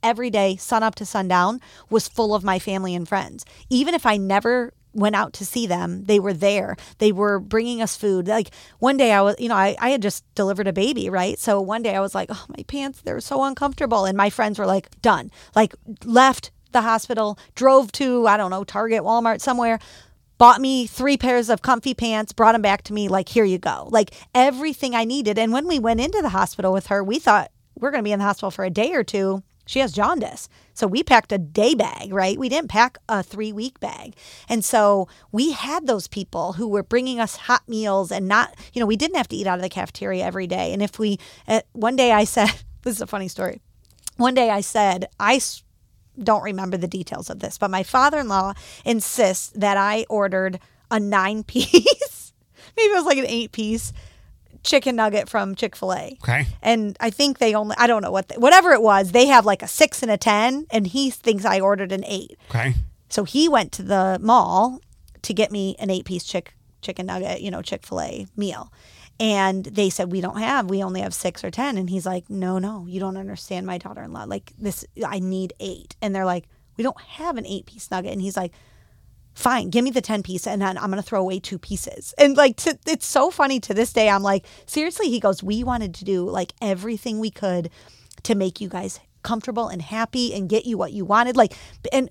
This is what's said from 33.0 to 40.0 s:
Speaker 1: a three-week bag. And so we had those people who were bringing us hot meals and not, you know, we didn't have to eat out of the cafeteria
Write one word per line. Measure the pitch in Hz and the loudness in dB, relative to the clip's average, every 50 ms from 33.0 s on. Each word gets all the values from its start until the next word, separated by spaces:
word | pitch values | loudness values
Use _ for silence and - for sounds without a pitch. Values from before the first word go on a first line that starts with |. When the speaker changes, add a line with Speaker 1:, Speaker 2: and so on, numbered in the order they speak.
| _ - | _ -4
Speaker 1:
a | 220 196 | -4 -4
three-week | 180 - - 208 214 220 208 214 233 262 - _ | -4 -6 -8 -8 -8 -8 -6 -8 -8 -10 -10 _
bag. | - 208 - - - 233 - _ - - - - - - | -10 -10 -10 -10 -14 -16 -20 _ -20 -20 -20 -14 -6 -4
And | 233 220 180 | -2 -2 0
so | - 262 220 208 202 202 190 185 - - _ _ _ | 2 4 6 6 6 6 4 2 -2 -8 _ _ _
we | - 220 269 330 | -2 0 0 0
had | 269 - - 269 311 359 320 | -2 -4 -4 -4 -4 -2 0
those | 254 226 190 - - | 0 -2 -2 -4 -8
people | - 202 190 - - 170 170 180 185 | -10 -10 -10 -8 -6 -6 -6 -4 -4
who | 175 233 | -6 -4
were | 214 202 202 | -2 -2 -2
bringing | 180 - 226 240 254 262 247 233 | -2 0 0 0 0 -2 -4 -4
us | 226 - - | -4 -4 -6
hot | - - - 247 - - 240 | -6 -2 0 0 0 0 -2
meals | 226 214 220 208 196 196 190 175 | -6 -4 -2 0 0 0 0 -2
and | - 190 190 | -4 -4 -2
not, | 185 202 226 247 - - - - - | 2 2 2 2 0 -4 -14 -18 -8
you | - 247 | -4 -2
know, | 233 | 0
we | 202 226 | 0 2
didn't | 202 294 330 370 302 | 0 0 0 0 -2
have | 220 - | -2 -4
to | 110 | -4
eat | - 196 | -4 -2
out | 190 180 180 | -2 -2 -2
of | |
the | 185 185 | -4 -6
cafeteria | - 185 175 - - - | -6 -6 -8 -8 -8 -8